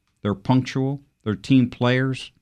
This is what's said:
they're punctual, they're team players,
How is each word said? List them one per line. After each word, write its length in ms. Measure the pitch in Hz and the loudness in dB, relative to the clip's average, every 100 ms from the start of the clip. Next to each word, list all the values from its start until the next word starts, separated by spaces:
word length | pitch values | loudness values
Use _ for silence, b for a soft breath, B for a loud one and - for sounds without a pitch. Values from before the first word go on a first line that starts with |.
| _ _ | _ _
they're 140 | 107 | -4
punctual, 640 | 98 - 127 127 135 135 139 _ _ | -4 0 0 0 -4 -4 -6 _ _
they're 100 | 110 | -6
team 360 | 101 - 131 123 | -6 2 2 2
players, 600 | - 123 127 131 127 - _ | 0 0 0 -2 -4 -12 _